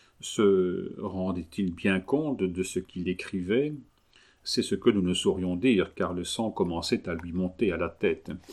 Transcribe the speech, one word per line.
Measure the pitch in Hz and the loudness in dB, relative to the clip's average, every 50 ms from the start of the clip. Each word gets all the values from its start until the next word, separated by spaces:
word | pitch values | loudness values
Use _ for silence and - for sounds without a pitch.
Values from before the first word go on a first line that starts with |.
| _ _ _ _ | _ _ _ _
Se | - - - - 107 101 98 92 92 90 87 92 92 87 85 - | -14 -10 0 4 6 6 8 6 4 2 0 -2 -6 -8 -8 -8
rendait-il | - 98 92 95 92 95 87 87 80 - - - 98 92 85 | -8 -6 -4 -2 -2 -2 -2 -4 -6 -8 -4 -2 -2 -2 -2
bien | - - 101 95 92 | 0 0 2 2 2
compte | 92 - 135 147 156 147 131 101 95 | 0 0 0 0 0 0 -2 0 -2
de | 90 87 90 92 | -2 0 -2 -4
ce | - - - | -4 -4 -6
qu'il | - - - 90 87 90 | -6 -6 -8 -6 -4 -4
écrivait ? | 92 90 - - - 95 90 90 107 127 143 151 151 135 120 _ _ _ _ _ _ _ _ _ _ _ - | -4 -4 -6 -6 -6 -4 -2 0 2 2 2 0 -4 -8 -14 _ _ _ _ _ _ _ _ _ _ _ -10
C'est | - - 127 | -6 -2 -2
ce | 110 - 104 | 0 0 -2
que | - - 120 | 2 4 4
nous | 107 101 | 4 4
ne | 92 90 90 | 4 2 0
saurions | - - 104 90 92 90 90 90 | 2 2 0 0 2 0 -2 -2
dire, | 87 104 135 117 92 85 - - | 2 4 4 6 6 4 2 0
car | - 95 85 90 | -4 -4 -2 -2
le | 90 90 | -4 -6
sang | - - - 113 107 | -6 -4 -4 -4 -4
commençait | - - 98 87 85 85 82 - 123 110 - 90 | 0 -2 -2 0 -2 -4 -2 -2 -2 -2 -2 -4
à | 85 | -6
lui | 82 87 87 | -6 -6 -6
monter | 82 90 92 90 - - 120 101 | -4 -2 -4 -4 -2 0 0 0
à | 85 82 | 0 0
la | 85 82 | -2 -4
tête. | - - - 90 80 - - - 78 - - - | -4 -2 0 0 0 0 -4 -12 -12 -12 -12 -18